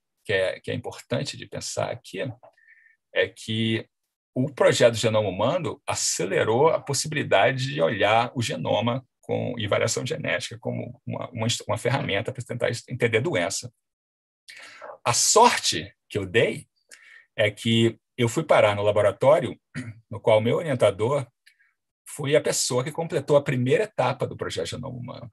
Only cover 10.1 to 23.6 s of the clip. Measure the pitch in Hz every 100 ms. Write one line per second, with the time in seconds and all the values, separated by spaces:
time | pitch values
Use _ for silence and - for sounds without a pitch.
10.1 | - - 85 - 113 - 58 - - -
11.1 | - - - 113 - - 104 117 135 -
12.1 | 98 - - - 117 - 117 - 123 120
13.1 | 110 147 107 85 - - - _ _ _
14.1 | _ _ _ - - - - - - -
15.1 | 123 - - 233 - - 85 90 - _
16.1 | - 95 110 175 - - _ _ - -
17.1 | - _ - 107 104 117 113 117 113 _
18.1 | - 117 165 156 156 107 104 104 104 101
19.1 | 95 131 156 117 - _ - 123 - _
20.1 | 107 - 107 110 143 165 120 - 95 110
21.1 | 143 123 _ _ _ _ _ _ _ -
22.1 | - 139 147 - 165 - 123 131 151 165
23.1 | 165 - 143 143 127